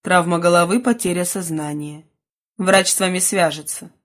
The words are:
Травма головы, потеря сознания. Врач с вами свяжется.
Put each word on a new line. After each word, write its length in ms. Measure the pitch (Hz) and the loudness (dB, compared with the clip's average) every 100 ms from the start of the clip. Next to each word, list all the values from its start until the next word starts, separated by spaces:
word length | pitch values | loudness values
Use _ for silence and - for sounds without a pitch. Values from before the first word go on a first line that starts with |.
Травма 380 | - 180 170 170 | 2 2 2 2
головы, 420 | 175 175 170 226 | 4 4 4 0
потеря 420 | 247 233 180 175 | 0 -2 -2 -2
сознания. 800 | 180 202 170 156 151 151 147 151 _ _ _ _ _ - | -4 -6 -6 -6 -6 -8 -10 -14 _ _ _ _ _ -4
Врач 340 | 185 196 190 | 4 4 4
с 80 | - | -2
вами 200 | 190 180 | -2 0
свяжется. 720 | - 196 165 151 147 - 170 _ | -2 0 0 -2 -12 -14 -16 _